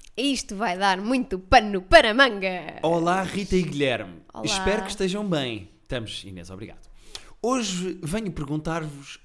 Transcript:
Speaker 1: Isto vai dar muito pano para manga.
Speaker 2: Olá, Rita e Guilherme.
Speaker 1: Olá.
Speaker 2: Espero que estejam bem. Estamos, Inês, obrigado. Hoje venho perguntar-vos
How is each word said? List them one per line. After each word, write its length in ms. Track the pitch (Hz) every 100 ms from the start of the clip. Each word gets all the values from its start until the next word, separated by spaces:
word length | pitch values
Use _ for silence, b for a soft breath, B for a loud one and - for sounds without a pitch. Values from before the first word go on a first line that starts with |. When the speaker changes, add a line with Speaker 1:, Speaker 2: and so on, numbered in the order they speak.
| - -
Speaker 1:
Isto 400 | 277 247 - 196
vai 220 | 220 180
dar 220 | 196 185
muito 380 | 208 262 - 185
pano 420 | - 254 214 196
para 320 | - 330 233
manga. 680 | 233 269 202 190 180 151 -
Speaker 2:
Olá, 380 | 160 170 170 190
Rita 320 | 185 196 190 185
e 80 |
Guilherme. 580 | 156 143 135 113 92 85 -
Speaker 1:
Olá. 120 | - 110
Speaker 2:
Espero 380 | 196 190 208
que 60 | 190
estejam 380 | 208 190 202 208
bem. 420 | 156 127 107 92 -
Estamos, 400 | - 127 107 -
Inês, 260 | 98 92 87
obrigado. 380 | 95 107 - - B B B B B
Hoje 560 | 226 262 208 180 185 -
venho 280 | 151 214 202
perguntar-vos 880 | 156 139 151 165 165 156 139 139 -